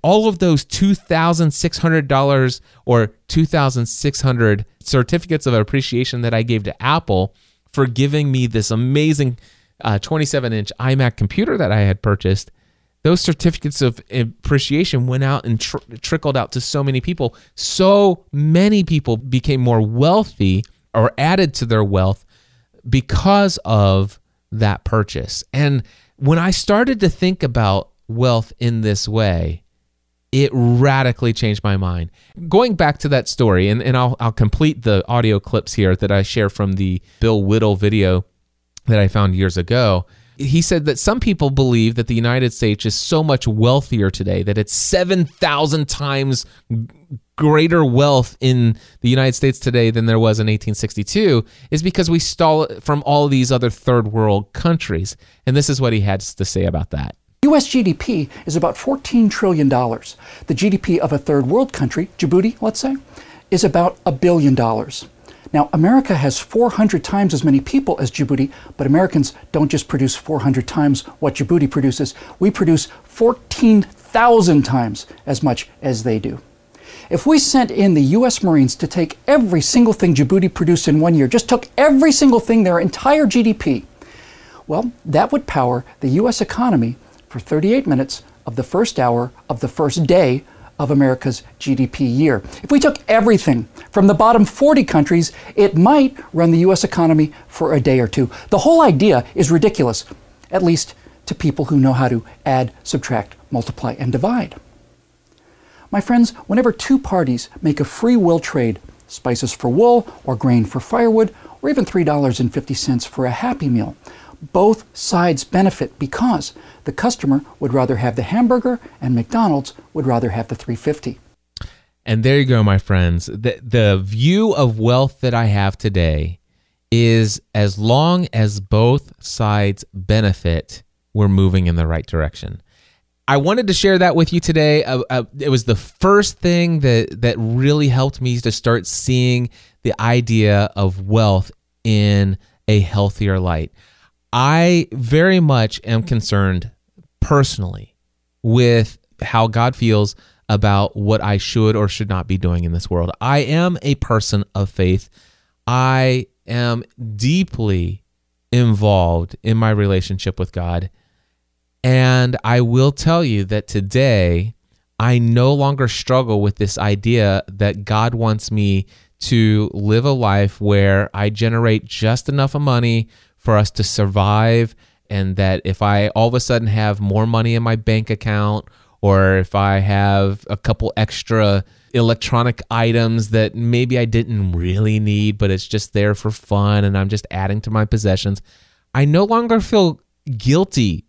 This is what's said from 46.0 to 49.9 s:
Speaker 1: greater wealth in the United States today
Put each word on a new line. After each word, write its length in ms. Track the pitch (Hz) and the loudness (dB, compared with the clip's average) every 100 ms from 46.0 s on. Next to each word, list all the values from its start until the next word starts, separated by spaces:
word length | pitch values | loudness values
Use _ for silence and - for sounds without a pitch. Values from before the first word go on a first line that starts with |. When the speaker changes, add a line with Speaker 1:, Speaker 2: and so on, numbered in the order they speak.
| 143 139 135 127 - _ - 113 113 _ - 131 _ - | -4 -2 -2 -4 -6 _ -8 -6 -8 _ -18 -18 _ 0
Speaker 1:
greater 480 | 151 151 165 170 | 2 4 4 2
wealth 540 | 143 120 143 135 120 - | 2 4 4 2 0 -2
in 380 | 127 127 117 110 - _ | 0 2 2 -2 -8 _
the 80 | 123 | 0
United 240 | 131 131 | 2 0
States 240 | 123 135 123 | 0 -2 -2
today 320 | 131 120 113 | -2 0 2